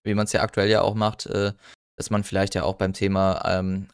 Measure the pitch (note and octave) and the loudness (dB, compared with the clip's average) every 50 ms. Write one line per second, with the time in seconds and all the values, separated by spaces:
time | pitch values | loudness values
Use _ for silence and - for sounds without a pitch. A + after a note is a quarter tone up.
0 | _ - G#2 G#2 G#2 - - - - A2+ - - G2 G#2 A2 G#2+ - - G#2 A2 | _ -2 0 0 0 0 0 0 0 0 0 2 4 4 4 4 4 2 2 0
1 | G#2+ G#2+ G#2 - - - - G2+ G2+ G2+ G2 - - - - - _ _ _ - | 0 -2 -2 -4 -6 -4 -2 -2 0 -2 -4 -6 -14 -20 -20 -20 _ _ _ -12
2 | - - G#2+ G#2 G2+ - - F#2+ G2 G2 - F#2+ D2+ D#2+ F#2+ - G2+ F#2+ F#2+ - | -6 -2 -2 -2 -2 -2 -2 0 0 0 0 -2 -2 -2 0 0 -2 -2 0 0
3 | G2+ G2 G2 F#2+ F#2+ F#2+ F#2 - - - F2+ F#2 F#2+ F#2+ F#2+ F#2+ G2 - | 0 0 2 2 2 2 2 0 0 0 0 0 0 -2 -2 -4 -6 -6